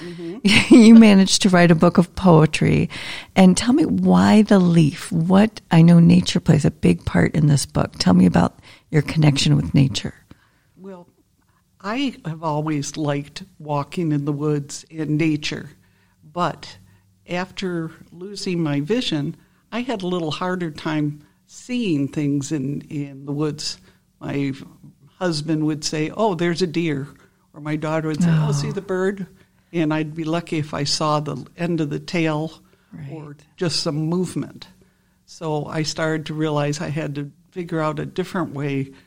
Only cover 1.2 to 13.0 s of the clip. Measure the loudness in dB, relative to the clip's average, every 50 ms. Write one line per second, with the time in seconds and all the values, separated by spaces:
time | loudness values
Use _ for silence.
1.2 | 6 4 2 0 2 4 6 6 6 6 6 6 4 4 4 4 2 0 -2 0
2.2 | 4 6 6 6 6 4 2 0 0 0 2 0 0 -2 -6 -10 -12 -12 -12 -14
3.2 | -16 -4 _ 4 6 6 6 4 2 0 2 2 2 0 0 0 2 2 4 4
4.2 | 4 6 6 4 4 4 4 4 4 4 4 4 4 2 0 -4 -10 -6 -4 -4
5.2 | 0 2 4 4 4 2 0 -8 -6 _ 4 6 8 8 8 8 8 6 6 4
6.2 | 2 0 -4 -2 2 2 2 4 2 0 -2 0 0 0 0 0 -2 -4 0 0
7.2 | 0 0 0 0 2 2 2 0 -2 -4 -4 -6 -6 -6 -6 -2 0 2 4 4
8.2 | 4 4 4 2 0 0 -2 -8 _ -20 -20 -20 _ _ -2 -2 -2 0 -2 2
9.2 | 2 2 2 2 2 2 2 0 0 0 2 2 2 2 0 -4 -8 -10 -12 _
10.2 | _ _ -20 _ _ _ _ _ _ _ _ _ -20 -20 -20 -20 -20 _ _ _
11.2 | _ _ _ _ _ _ _ _ _ _ _ _ -10 -8 -6 -4 -4 -4 -6 -8
12.2 | -10 -10 -10 -6 -6 -4 -4 -2 -2 -2 -4 -4 -4 -6 -8 -6